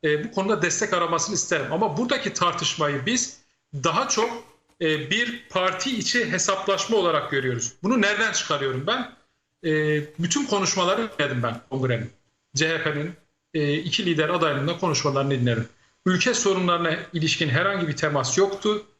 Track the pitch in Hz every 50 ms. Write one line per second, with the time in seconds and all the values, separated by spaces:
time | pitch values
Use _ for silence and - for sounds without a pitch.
0 | - 151 151 151 151 - - 190 190 202 214 165 165 175 - - 220 - 190 175
1 | 175 165 170 160 - - 208 170 - - 180 151 135 127 160 175 220 233 147 151
2 | 254 247 285 277 - 202 - - 180 175 165 - 165 - - - 151 147 143 139
3 | 127 202 240 247 - - - - _ _ _ _ _ _ - 139 127 170 151 202
4 | 262 - - 220 226 240 233 - - - - _ _ _ _ _ 175 156 156 147
5 | 135 131 196 220 240 240 240 - - - - 185 185 185 185 - - 269 254 220
6 | - - - 247 220 - - 180 - - 196 190 - - 196 190 - - 220 208
7 | 180 170 160 147 - - 143 135 131 127 123 113 104 - - _ - 196 254 247
8 | 196 202 208 208 226 214 185 - - - 160 139 135 135 131 127 143 185 233 262
9 | 240 - - _ _ _ _ _ _ _ _ _ - 165 156 156 151 151 151 151
10 | 147 - - - 170 175 - 285 277 - 214 202 190 - - 190 180 175 196 220
11 | 226 220 - - 147 135 131 123 120 117 113 - - _ 131 135 131 127 120 113
12 | 120 120 - _ _ _ _ _ _ _ _ 131 160 160 165 - 156 156 147 143
13 | 151 170 175 - _ _ _ _ _ _ _ 160 147 143 143 156 156 170 - -
14 | 202 180 165 151 156 156 175 170 165 156 143 135 135 156 175 - - 175 147 -
15 | - 147 135 139 139 139 139 127 120 123 117 113 117 - _ _ _ _ _ _
16 | _ 185 185 180 180 247 233 233 - 196 190 220 185 175 175 170 170 165 156 170
17 | - - - 170 160 156 - - 170 147 123 151 180 196 202 190 170 156 143 -
18 | - 151 147 139 127 123 - 185 190 196 196 196 - 214 214 208 - - _